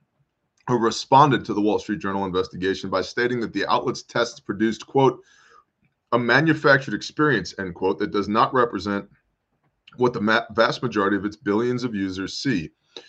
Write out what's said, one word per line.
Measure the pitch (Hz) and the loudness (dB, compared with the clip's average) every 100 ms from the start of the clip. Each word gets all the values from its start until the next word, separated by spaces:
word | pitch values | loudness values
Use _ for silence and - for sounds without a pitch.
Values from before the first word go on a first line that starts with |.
| _ _ _ _ _ _ - | _ _ _ _ _ _ -4
or | 120 | 0
responded | 110 - - 135 147 110 - | 0 -2 2 6 6 4 -2
to | |
the | 104 | -2
Wall | 104 95 | 0 0
Street | - 98 | -2 -6
Journal | 98 98 95 | -4 -4 -2
investigation | 92 92 87 92 95 98 | -2 -4 -4 -4 -4 -4
by | 95 | -4
stating | 92 - 123 123 | -4 -2 -2 -2
that | 101 | -4
the | 98 - | -4 -2
outlet's | 120 123 107 | -2 -2 -8
tests | - 123 117 - | -6 -4 -4 -6
produced, | - 98 110 110 - | -10 -2 -2 -2 -2
quote, | 135 135 - _ _ _ - _ _ _ _ - | 4 4 2 _ _ _ -20 _ _ _ _ -2
"a | 120 | 0
manufactured | 117 131 160 147 147 135 135 | 4 4 4 2 4 4 2
experience," | 104 - - 151 110 87 - | -8 -6 -2 0 0 -2 -8
end | 95 85 | -10 -2
quote, | 95 - | -2 0
"that | 104 | -2
does | 104 98 | -2 0
not | 110 139 | 2 2
represent | 127 117 101 101 101 - _ _ _ _ _ _ _ _ - | 2 0 -2 -4 -4 -6 _ _ _ _ _ _ _ _ 0
what | 120 | 0
the | 113 | 2
ma-, | 104 113 - | 2 2 2
vast | 107 120 - | 0 2 2
majority | 127 107 98 101 | -2 0 2 0
of | 101 | -2
its | - | -6
billions | 101 104 123 123 | -2 0 0 -2
of | 123 | -4
users | 101 98 95 95 - | -4 -4 -4 -8 -6
see." | 139 98 78 _ _ - | -2 -2 -4 _ _ -20